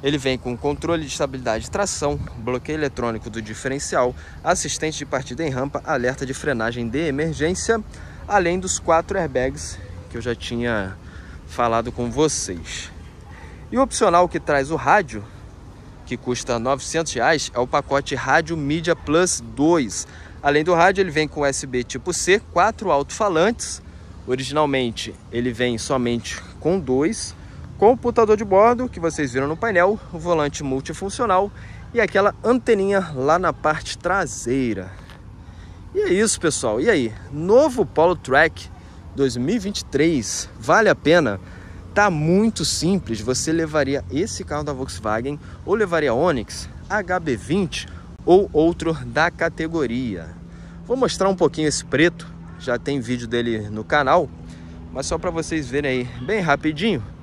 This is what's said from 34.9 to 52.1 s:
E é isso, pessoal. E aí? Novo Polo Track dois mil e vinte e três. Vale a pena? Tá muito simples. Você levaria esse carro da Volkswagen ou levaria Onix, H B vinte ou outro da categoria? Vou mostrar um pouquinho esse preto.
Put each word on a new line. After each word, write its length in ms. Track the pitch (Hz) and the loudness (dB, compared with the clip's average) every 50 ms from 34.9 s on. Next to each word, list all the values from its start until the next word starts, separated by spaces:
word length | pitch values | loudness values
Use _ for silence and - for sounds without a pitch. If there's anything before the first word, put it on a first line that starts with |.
| 92 - - - - - - - - - - - - - - - - - - - - | -12 -16 -18 -18 -18 -18 -18 -20 -18 -18 -18 -18 -18 -18 -18 -18 -18 -18 -18 -6 -2
E 60 | 370 | -2
é 140 | 427 381 175 | 2 2 4
isso, 260 | 190 220 220 - - | 4 4 2 0 0
pessoal. 400 | - 165 - - - 120 107 113 | 0 0 0 0 0 0 0 2
E 100 | 147 233 | 2 4
aí? 240 | 220 156 123 110 110 - - - 139 | 4 4 2 -2 -4 -8 -14 -10 -8
Novo 520 | 147 160 180 208 247 294 320 247 247 196 | -6 0 6 6 6 6 6 4 0 -2
Polo 300 | 139 - 156 160 175 180 | 0 4 4 4 4 4
Track 540 | - - - 127 139 160 165 - - - - - - - - - - - - - | 2 -2 2 6 6 6 6 2 -4 -16 -16 -16 -18 -18 -18 -18 -18 -18 -14 -2
dois 220 | - 139 135 113 | 0 0 0 2
mil 200 | 123 120 143 214 | 0 -2 0 0
e 40 | 247 | 0
vinte 200 | 185 196 202 - | -2 -4 -6 -6
e 60 | - | -8
três. 640 | - - 135 147 165 170 135 107 - - - - - - - | -4 -2 0 2 2 2 2 -2 -2 -6 -6 -8 -10 -12 -10
Vale 300 | - 110 160 208 226 202 | 2 4 4 6 6 6
a 80 | 160 | 4
pena? 420 | - - 139 160 175 156 117 101 92 - - - - - - - - - - - | 4 4 6 6 6 6 2 -2 -4 -8 -14 -16 -16 -16 -16 -16 -16 -16 -2 2
Tá 160 | 196 208 208 | 4 4 4
muito 540 | 175 151 151 160 175 196 214 226 214 - 165 | 4 2 2 4 4 4 4 2 0 0 -2
simples. 560 | - - - - 165 202 185 - - 113 104 | -2 -2 0 2 2 2 0 0 -2 -6 -4
Você 320 | 107 113 127 - - - | -2 -2 -2 0 0 0
levaria 540 | 160 165 165 156 147 156 143 131 139 135 - - | 0 0 0 0 2 0 2 2 0 -2 -4 -4
esse 360 | 127 139 185 226 - - 190 | -2 -2 -2 -2 -4 -8 -8
carro 180 | - 151 147 151 | -6 -6 -4 -4
da 80 | 147 | -4
Volkswagen 640 | 143 127 131 135 - - - 110 107 110 120 135 147 147 - - - - - | -4 -6 -6 -8 -8 -6 -2 -2 0 0 -2 -4 -6 -6 -10 -16 -16 -14 -2
ou 100 | - 190 | 0 2
levaria 380 | 226 220 185 170 165 151 139 110 | 2 2 2 2 2 4 4 4
Onix, 560 | 120 156 180 156 123 98 - - - - - - - - - | 4 4 4 2 2 -2 -6 -8 -12 -12 -12 -14 -16 -8 -2
H 300 | 190 214 202 165 180 180 | -2 -2 0 0 -2 -2
B 160 | 170 160 127 | 0 -2 -2
vinte 540 | 104 - - 147 202 196 147 - - - - - - - - - - - | -2 -2 -2 0 0 0 0 -4 -8 -10 -10 -14 -16 -16 -16 -16 -8 6
ou 240 | - 175 190 202 - - | 8 8 8 8 6 4
outro 400 | 151 156 170 175 - - 165 160 147 127 | 4 4 4 4 2 -2 -2 -2 -4 -6
da 240 | 120 113 143 156 170 | -4 0 2 2 2
categoria? 1000 | - - 175 165 - - 160 160 165 165 143 117 117 123 131 120 98 85 82 85 85 - - - - - - - - - - | 2 0 -2 -2 -2 -2 -6 -2 0 0 0 0 -2 -2 -4 -4 -6 -6 -10 -12 -14 -16 -16 -18 -16 -16 -16 -16 -16 -16 -4
Vou 100 | - 233 | -2 0
mostrar 320 | 262 254 202 - - 190 196 | 2 2 0 2 2 2 2
um 80 | 196 | 2
pouquinho 320 | 175 185 - 180 156 156 151 | 4 2 2 2 2 0 0
esse 160 | 139 - - | 0 -2 -4
preto. 420 | - - 131 160 170 | -2 2 4 4 4